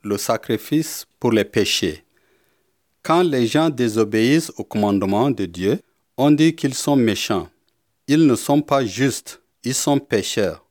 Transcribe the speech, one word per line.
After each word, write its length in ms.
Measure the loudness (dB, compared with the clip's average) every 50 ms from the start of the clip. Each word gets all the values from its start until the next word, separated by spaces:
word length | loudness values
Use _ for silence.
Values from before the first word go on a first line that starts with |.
| -4
Le 140 | -4 -4
sacrifice 880 | -4 -2 -2 -4 -4 -2 -4 -4 -4 -2 -2 -2 -2 -2 -4 -10 -14 -16 _ _
pour 140 | _ 0 2
les 140 | 2 2 0
péchés. 580 | 2 0 0 0 0 0 -2 -2 -4 -6 -8 _ _ _ _ _ _ _ _ _ _ _ _ _ _ _ _ _ _ _ _ -4
Quand 200 | 0 2 2 2
les 240 | 2 2 0 0
gens 220 | 2 2 0 0 0
désobéissent 840 | 0 0 -2 0 0 0 0 0 2 0 2 2 2 0 0 -4 -12
au 80 | -14 -14
commandement 680 | _ -2 -2 0 2 2 0 0 0 0 0 0 0
de 140 | 0 -2 -6
Dieu, 340 | -8 -6 -2 -2 -2 -2 -2 _ _ _ _ _ _ _
on 140 | 0 4 4
dit 220 | 4 6 4 2 2
qu'ils 160 | 0 -6 -4 -4
sont 240 | -4 -2 0 2
méchants. 500 | 2 2 2 0 -2 -4 -4 -4 -4 -4 -10 _ _ _ _ _ _ _ _ _ _ _
Ils 200 | 0 2 4 4
ne 80 | 4 2
sont 260 | 2 0 0 0 0
pas 220 | 2 2 0 0 0
justes, 580 | -2 -2 0 -2 0 -2 -4 _ -16 -20 -20 _ _ _ _ -8
ils 100 | -6 -4
sont 240 | -2 0 0 0
pécheurs. 680 | 0 0 _ -2 -2 -2 -2 -2 -2 -2 -2 -4 -8 _ _